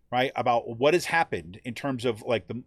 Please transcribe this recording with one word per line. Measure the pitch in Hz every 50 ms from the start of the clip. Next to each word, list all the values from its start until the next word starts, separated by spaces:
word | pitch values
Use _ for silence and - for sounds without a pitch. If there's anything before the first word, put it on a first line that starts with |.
| _ -
right, | - 123 127 139 -
about | - 120 123 120 120 - - 117 113
what | 123 147 165
has | 175 -
happened | - - 165 160 - - 95 78 82 90 110 -
in | 127 117
terms | - - 143 135 123 113
of, | 127 113 98 -
like, | - 117 107 - -
the, | 113 117 127